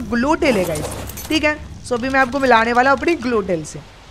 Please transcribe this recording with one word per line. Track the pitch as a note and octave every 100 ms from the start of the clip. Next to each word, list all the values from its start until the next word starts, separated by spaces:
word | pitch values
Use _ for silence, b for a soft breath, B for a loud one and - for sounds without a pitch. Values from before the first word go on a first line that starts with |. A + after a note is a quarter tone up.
| A3
ग्लोटेल | A#3 C4+ D#4+ D#4 G#3
है |
guys। | E3+ D#3 D#3 - - - -
ठीक | D#4
है | D4+ D4+ - -
so | -
अभी | A#3+ C4
मैं | C4+
आपको | C4 C#4
मिलाने | C4 A3+ A3+
वाला | A#3+ C4+
हूँ | C4+
अपनी | D4+ E4
ग्लोटेल | A#3+ A3+ G3 E3+
से। | D3+ D3 - - -